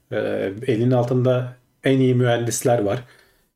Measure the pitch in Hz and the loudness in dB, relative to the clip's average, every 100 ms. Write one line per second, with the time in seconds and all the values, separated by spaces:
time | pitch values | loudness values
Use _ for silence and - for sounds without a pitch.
0 | _ 107 104 104 101 101 127 123 123 123 | _ -6 -4 -4 -6 -6 -4 0 2 2
1 | 123 127 127 127 123 - _ _ 139 135 | 2 0 2 0 -4 -12 _ _ 0 2
2 | 127 123 123 117 117 - 131 120 101 123 | 2 2 2 0 -2 -2 0 0 0 -4
3 | - - _ _ _ | -8 -20 _ _ _